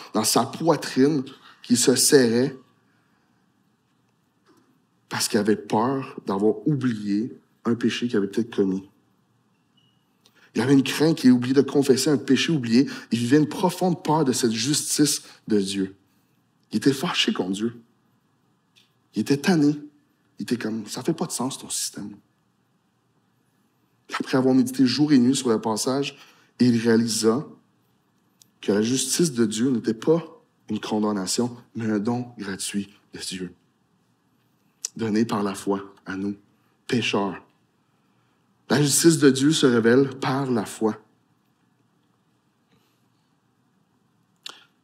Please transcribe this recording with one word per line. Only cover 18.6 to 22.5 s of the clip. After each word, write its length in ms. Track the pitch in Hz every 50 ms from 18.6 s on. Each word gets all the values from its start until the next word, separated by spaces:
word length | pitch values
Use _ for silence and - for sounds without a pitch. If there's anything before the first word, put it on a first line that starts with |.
| _ _ _ _ _ _ _ _ _ _ _
Il 80 | 101
était 160 | 107 - 143 139
tanné. 420 | - 196 185 156 143 147 151 - - - - _ _ _ _ _ _ _ _ -
Il 40 |
était 160 | 104 - 123 113
comme, « 280 | 113 110 110 113 104
Ça 160 | - - -
fait 120 | 131 - 160
pas 120 | - 175
de 60 | 160
sens, 260 | - - 120 135 - -
ton 120 | - -
système. » 400 | - - - - - - 101 104 104 - _ _ _ _ _ _